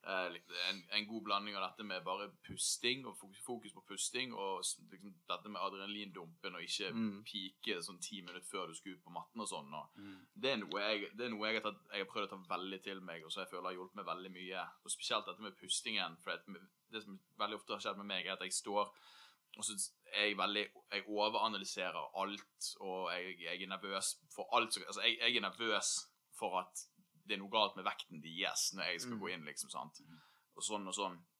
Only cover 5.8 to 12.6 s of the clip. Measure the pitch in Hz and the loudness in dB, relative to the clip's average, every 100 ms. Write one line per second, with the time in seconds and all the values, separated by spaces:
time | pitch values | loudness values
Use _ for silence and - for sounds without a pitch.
5.8 | 98 104 101 92 85 82 95 90 87 - | -4 -4 -4 -8 -10 -8 -6 -6 -2 0
6.8 | 95 113 110 101 110 104 95 - 117 104 | 0 2 0 0 -6 -6 -6 -4 0 0
7.8 | 95 90 - 98 90 90 - 98 87 80 | -2 -8 -6 -6 -8 -10 -4 -4 -4 -6
8.8 | 98 90 87 82 78 113 107 87 73 78 | -8 -10 -8 -10 -8 -6 -4 -4 -4 -8
9.8 | - - 101 95 - 101 127 120 95 95 | -8 -12 -12 -12 -16 0 2 2 0 2
10.8 | 104 107 101 104 123 107 107 110 107 98 | 4 2 0 -2 -2 2 4 4 2 -4
11.8 | - 104 95 110 98 98 90 90 | -6 -4 -2 0 -2 -4 -2 -2